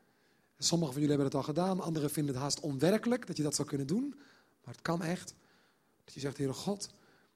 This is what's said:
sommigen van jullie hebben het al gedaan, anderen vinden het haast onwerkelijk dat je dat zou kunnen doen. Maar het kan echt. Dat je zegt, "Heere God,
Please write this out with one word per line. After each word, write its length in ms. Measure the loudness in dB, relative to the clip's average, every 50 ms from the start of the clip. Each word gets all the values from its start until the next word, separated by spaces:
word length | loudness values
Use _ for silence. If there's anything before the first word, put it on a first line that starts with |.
| _ _ _ _ _ _ _ _ _ _ _ _
sommigen 340 | 0 2 2 2 2 0 0
van 100 | 2 4
jullie 140 | 4 4
hebben 220 | 4 4 2 2 0
het 80 | 0
al 80 | 0 0
gedaan, 260 | 0 2 2 2 0
anderen 300 | 0 -2 0 0 0 0
vinden 240 | 0 0 0 0 0
het 80 | -2 0
haast 180 | -2 -2 -2
onwerkelijk 680 | -2 -4 0 4 4 4 4 4 2 2 0 0 -2
dat 100 | -6 -4
je 60 | -2 0
dat 120 | 0 0
zou 140 | 0 -2 -2
kunnen 180 | -2 -4 -2
doen. 280 | 0 0 0 0 -2 -6 -10 -18 -20 -20 -20 _ _ _ _ _
Maar 100 | -16 -16
het 80 | -8 -2
kan 200 | 0 0 0 0
echt. 320 | -2 -2 -2 -4 -10 -16 -18 _ _ _ _ _ _ _ _ _ _ _ _ _
Dat 100 | -18 -12
je 60 | -6
zegt, 160 | -6 -6 -2
"Heere 160 | -2 -2 -2 -2
God, 380 | -2 -2 -2 -2 -2 -4 -12 -14 -20 -20 -20 _ _ _ _ _